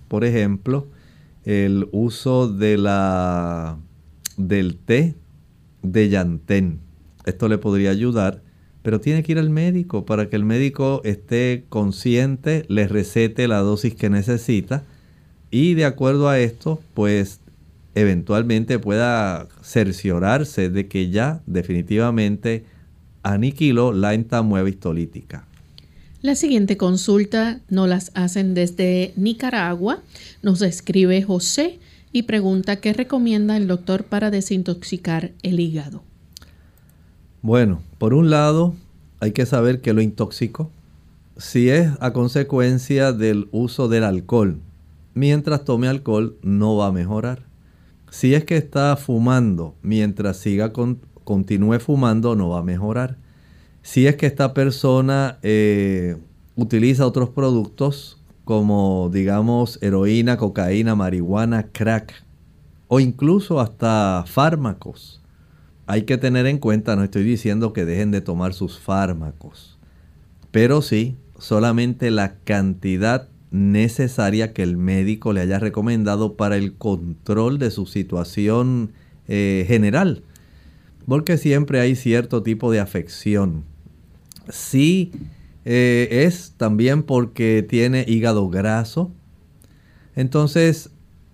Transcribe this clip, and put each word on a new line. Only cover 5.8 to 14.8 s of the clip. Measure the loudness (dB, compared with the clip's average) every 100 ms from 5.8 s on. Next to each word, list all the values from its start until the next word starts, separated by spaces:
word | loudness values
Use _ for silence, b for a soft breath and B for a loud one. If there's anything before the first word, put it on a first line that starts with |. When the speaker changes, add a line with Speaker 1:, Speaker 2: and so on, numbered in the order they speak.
Speaker 1:
de | -2 2 2
yantén. | 2 0 -4 -2 0 0 -4 -12 -20 -20 -12 -8
Esto | -4 -2
le | 0
podría | 0 0 2
ayudar, | 0 0 0 -2 -4 b b b b
pero | -4 -2
tiene | 0 -2
que | 0
ir | 0
al | 0
médico | 0 0 0 -2 -6 -2
para | -2 0
que | 0
el | 0
médico | 0 0 0 -2 -2
esté | -4 -6 -4 -2 0 -2 -6
consciente, | -2 -2 -2 0 2 2 -2 -2 -4 0
le | 0 0
recete | 0 -2 0 0 0 0
la | 2
dosis | 0 0 -2 -2
que | 0
necesita | 0 0 -2 0 -2 -2 -6